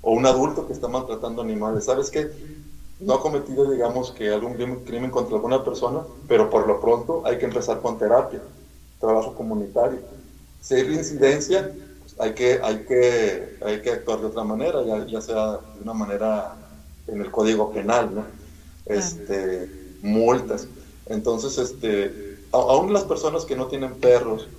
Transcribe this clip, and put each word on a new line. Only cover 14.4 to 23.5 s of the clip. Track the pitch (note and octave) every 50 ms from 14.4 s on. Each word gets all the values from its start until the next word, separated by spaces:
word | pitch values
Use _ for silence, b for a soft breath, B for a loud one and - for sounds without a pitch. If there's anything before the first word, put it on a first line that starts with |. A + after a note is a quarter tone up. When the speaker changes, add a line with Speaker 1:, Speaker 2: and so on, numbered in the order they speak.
| A2
Speaker 1:
manera, | G#2 G#2+ A2 C3+ E3 E3 C#3+ A#2+
ya, | A2 G#2+ G#2+ G#2+
ya | - A2 A2
sea | G#2 - A2+ A2 G#2+ G#2+ G#2
de | G2 - - - - G2+
una | A2 A2+
manera | A2 G#2+ G2+ G2+ G2+ G#2+ A2 G#2+ G#2 F#2 F2 - - - - - - - - - - - -
en | G#2+ G#2
el | G2+ F#2+
Código | - A2+ G#2+ A2 A2 G#2+ A2 G#2+
Penal, | G#2+ G#2+ G2 G#2 A2+ - A2+ G2 F#2
¿no? | G#2 G#2+ - - - B B B B B B B B -
Speaker 2:
Claro. | - G#2+ G2+
Speaker 1:
Este, | G2 F2 F2 E2+ G#2 G2+ G2 G2 F#2+ F#2 F#2 F#2 F2+ F#2 - - - - - -
multas. | G2+ G2+ G#2+ A2 A2+ A#2 B2+ C3 - A2 G#2+ G#2 - - B B B B B B B -
Entonces, | A2 G#2 - B2 A#2 G#2+ A2 C#3 - -
este, | B2 - - - - A2+ G#2 G2+ G2 F#2+ - - - - - - - - -
a-, | B2+
aún | A#2+ - C3 D3 F3+ G3 G#3
las | G3+ F#3+
personas | - D#3+ - - D#3 D3+ E3 -
que | -